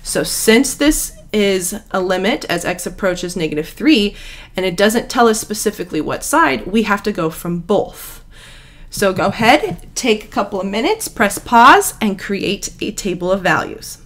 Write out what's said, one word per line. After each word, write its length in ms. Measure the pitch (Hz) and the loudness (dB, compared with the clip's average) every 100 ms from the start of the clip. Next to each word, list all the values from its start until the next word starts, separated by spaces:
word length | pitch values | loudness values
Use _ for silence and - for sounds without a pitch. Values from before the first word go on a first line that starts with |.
So 220 | - - | -4 -4
since 500 | 156 - - 226 277 | -2 0 4 4 4
this 420 | - 294 302 - - - | 2 2 2 -4 -12 -6
is 460 | 214 196 190 180 208 - | 0 0 0 -4 -10 -6
a 80 | 196 | -4
limit 440 | 185 185 196 302 - | 0 0 0 -2 -2
as 180 | 170 | -4
x 200 | 165 185 | -2 -6
approaches 520 | 190 - 190 175 175 180 | -8 -4 -2 -2 -6 -4
negative 320 | 156 151 156 | -4 -4 -8
three, 480 | - 262 269 202 - - - - - | -2 2 4 2 -4 -18 -18 -10 -4
and 100 | 185 | -4
it 100 | 175 | 2
doesn't 320 | 208 226 - | 2 2 -2
tell 200 | 262 233 | 2 4
us 100 | 220 | 2
specifically 640 | - 208 214 202 180 156 | -4 -4 -4 -4 -6 -4
what 240 | 139 131 | -4 -6
side, 420 | - 302 311 254 - | 0 2 2 0 0
we 160 | 220 | 0
have 200 | 208 202 | 0 0
to 80 | 214 | -2
go 180 | 202 160 | -2 -4
from 300 | 165 175 175 | -4 -6 -6
both. 640 | 165 196 - - - - - - - - - - - | 0 0 0 -10 -18 -18 -20 -20 -20 -20 -20 -20 -14
So 220 | - 196 | -2 -2
go 140 | 185 175 | 0 -2
ahead, 600 | - 226 294 - 170 - | 2 4 4 2 -8 -10
take 300 | - 262 214 | -4 0 0
a 40 | - | -2
couple 320 | - 202 196 | -6 -4 -6
of 60 | 196 | -4
minutes, 400 | 208 294 440 - | -2 -2 -2 -6
press 320 | - 202 - | -2 -2 -2
pause, 560 | - 233 247 381 - - | 2 8 8 8 4 -2
and 180 | 214 190 | -4 -4
create 560 | - 196 - 202 - - | -6 -4 -4 -4 -8 -8
a 100 | 175 | -8
table 400 | 208 196 170 175 | -6 -6 -4 -2
of 100 | 196 | 0
values. 580 | 175 147 - - - - | 2 0 -2 -10 -16 -18